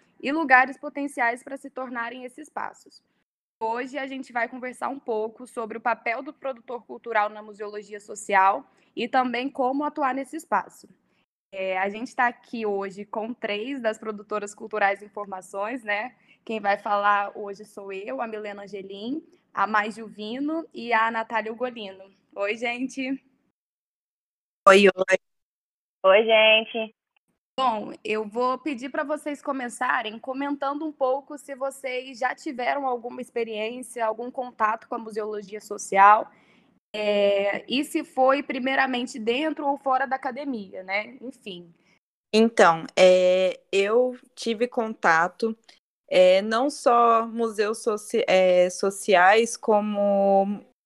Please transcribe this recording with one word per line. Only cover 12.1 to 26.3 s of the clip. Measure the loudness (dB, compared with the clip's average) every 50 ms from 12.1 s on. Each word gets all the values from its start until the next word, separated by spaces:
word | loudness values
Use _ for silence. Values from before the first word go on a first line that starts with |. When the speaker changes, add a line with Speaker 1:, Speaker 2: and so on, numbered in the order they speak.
| -2
Speaker 1:
tá | 0 0
aqui | 0 0 -4 _ _ -8 -6 -4
hoje | -2 -2 -4 -4 -6 -10 -12 -14
com | -10 -8 -8 -6 -8 -8
três | -8 -6 -6 -4 -6 -6 -6 -8 -4
das | -4 -4 -4
produtoras | -4 -6 -10 -10 -10 -10 -6 -6 -6 -6 -8 -10
culturais | -14 -12 -8 -2 0 0 0 0 -2 -6
em | -12
formações, | _ -12 -10 -10 -10 -12 -12 -12 -8 -8 -6 -6 -6 -8 -6
né? | -4 -4 -4 -4 -8 -12 _ _ _ _ _ _
Quem | -8 -8 -4
vai | 0 0 0
falar | 0 0 -2 -2 2 2 4 2 2 0 -2 -6
hoje | -10 -12 -12 -12 -14 -16
sou | -18 _ -16 -14 -12
eu, | -12 -10 -10 -10 -8 -8
a | -8
Milena | -8 -8 -10 -10 -10 -12 -12 -14
Angelim, | -14 -14 -14 -14 -14 -14 -12 -10 -8 -8 -8 -10 _ _ _ _ _ _
a | -4 -2
Mai | 0 2 0 0 -2
Gilvino | -6 -10 -14 -16 -14 -12 -10 -10 -8 -6 -6 -4 -4 -6 -8 -10 -12
e | -12 -4 0 2
a | 2 2 2
Natália | 0 -4 -6 -4 -4 -4 -4 -4
Ugolino. | -6 -6 -8 -8 -8 -10 -14 -14 -14 -18 -20 -20 _ _ _ _ _
Oi, | -6 -4 -4 -4 -4
gente! | -4 -6 -4 -6 -6 -6 -6 -6 -6 -6 -6 -8 -10 _ _ _ _ _ _ _ _ _ _ _ _ _ _ _ _ _ _ _ _ _ _ _ _ _ _ _ _ 8
Speaker 2:
Oi, | 8 8 8
oi! | 6 4 4 2 2 2 0 0 _ _ _ _ _ _ _ _ _ _ _ _ _ _ _ 4
Speaker 3:
Oi, | 6 6 6 6
gente! | 4